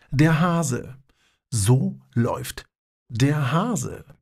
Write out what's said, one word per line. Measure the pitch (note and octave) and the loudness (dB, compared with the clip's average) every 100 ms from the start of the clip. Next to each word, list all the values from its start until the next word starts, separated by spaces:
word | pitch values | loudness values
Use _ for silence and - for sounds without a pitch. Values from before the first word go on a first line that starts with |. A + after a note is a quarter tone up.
| _ | _
der | C3+ D#3+ | 2 4
Hase. | D#3 F3 E3+ C#3+ B2 - - _ _ _ _ _ | 4 2 0 -2 -4 -8 -18 _ _ _ _ _
So | A2+ G2+ C3 F#3+ - _ A#2 | -2 2 2 2 -6 _ -2
läuft | A#2 F2 - - - _ _ _ _ | -2 -4 -8 -14 -18 _ _ _ _
der | A2+ C#3 D3 | 0 0 2
Hase. | B2+ E3 A#3+ F3 A#2 - - - | 0 0 -2 -4 -6 -12 -16 -12